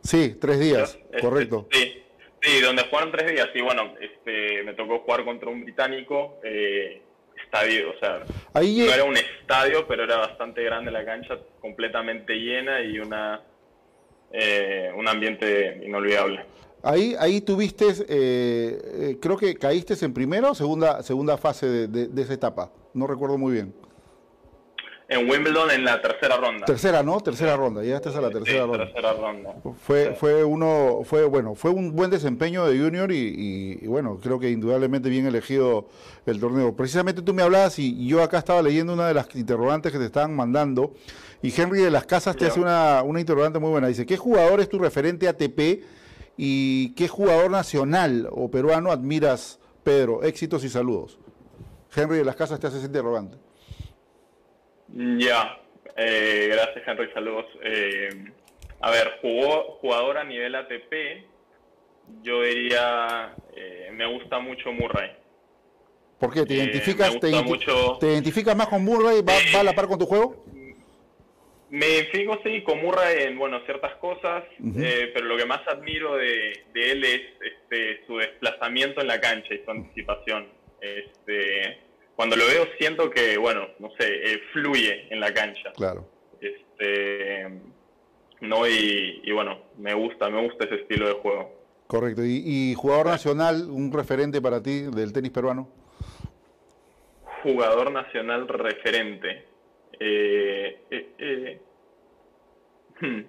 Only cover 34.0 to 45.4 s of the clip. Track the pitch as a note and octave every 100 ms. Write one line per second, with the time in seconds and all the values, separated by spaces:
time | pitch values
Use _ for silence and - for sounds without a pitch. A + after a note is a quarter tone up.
34 | C3 F#2+ B2 B2+ B2 A#2 A2 C3 C3 C3+
35 | C3 C3 C3 A#2 - C3+ C3 A2 G2+ -
36 | - - - A2 A#2+ C3 B2 G#2 C3 D#3
37 | F3+ F3+ F3 F#3 F3 F#3+ F#3+ - C3+ B2
38 | B2 D#3+ D#3+ F3 D#3 F3 D#3+ D3+ E3 F3
39 | E3+ D3+ B2 C3 A#2 A#2 B2 D3+ D#3 C#3
40 | A#2 C#3+ D3+ D3+ A#2+ C3+ C#3+ B2+ C#3 -
41 | - - - - B2+ C#3+ F3 G3 F#3 C#3+
42 | - F3 F#3+ D#3 E3 - F3 E3+ D#3 C#3
43 | C3+ D#3+ E3 D3 D3+ D#3+ D#3 D#3 B2+ A#2+
44 | A#2+ F#3 B3 A3 E3+ G3+ G3 G3+ E3+ C#3
45 | D3 F3 F3+ E3+